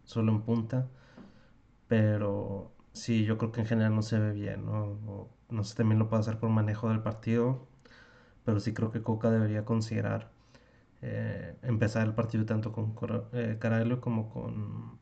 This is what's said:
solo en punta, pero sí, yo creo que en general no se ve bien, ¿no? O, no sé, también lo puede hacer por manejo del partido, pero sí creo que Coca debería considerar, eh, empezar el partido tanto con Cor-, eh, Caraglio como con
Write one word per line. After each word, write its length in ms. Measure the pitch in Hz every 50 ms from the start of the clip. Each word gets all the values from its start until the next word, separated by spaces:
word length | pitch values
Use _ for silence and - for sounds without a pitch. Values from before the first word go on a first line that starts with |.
| -
solo 260 | - - 117 110 110
en 120 | 110 107
punta, 460 | 110 120 117 117 113 113 131 127 131 127 - - - - - - - - - - - - - - _ _ _ _ _ -
pero 840 | 113 110 107 107 107 104 104 101 101 104 101 - 98 98 - - - - - -
sí, 320 | - - - - 117 113 107
yo 140 | 107 113 110
creo 120 | 117 110
que 100 | 113 120
en 60 | 110
general 280 | - 117 113 110 110 107
no 80 | 107
se 160 | 104 - 113 107
ve 120 | 107 107
bien, 320 | 104 104 104 104 104 98 101
¿no? 180 | 107 107 107 104 104 104 107 107 107
O, 220 | 98 101 101 - - _ _ -
no 160 | 120 110 98
sé, 100 | - -
también 240 | - 117 110 107 107
lo 100 | 113 110
puede 120 | 113 110
hacer 180 | 107 113 110 -
por 120 | - 113
manejo 380 | 110 110 107 107 107 - 117 113
del 140 | 113 110
partido, 640 | - 107 - - - 113 117 117 117 127 131 131 - - - _ - - - - - - - - - - - _ -
pero 160 | - 110 101
sí 120 | - 117 110
creo 180 | - 113 110
que 100 | 113 117
Coca 280 | 110 117 113 113 - 113
debería 340 | 113 110 110 107 107 107 107
considerar, 640 | 113 113 113 110 - 110 110 107 107 107 107 - - _ _ _ _ - - - _ - - _ _ _ -
eh, 560 | 131 120 107 104 113 113 101 98 - - - -
empezar 440 | - 123 113 110 113 107 - 113 110
el 80 | 107 107
partido 300 | 113 113 - - 110 110
tanto 280 | - 113 110 107 107
con 220 | - 113 107 110 110
Cor-, 340 | - 117 110 110 110 - -
eh, 240 | - 123 117 110 107 110
Caraglio 400 | - 113 113 113 113 117 123 123
como 300 | - 123 117 113 110 110
con 680 | - 123 120 117 113 110 104 101 107 110 57 58 - 58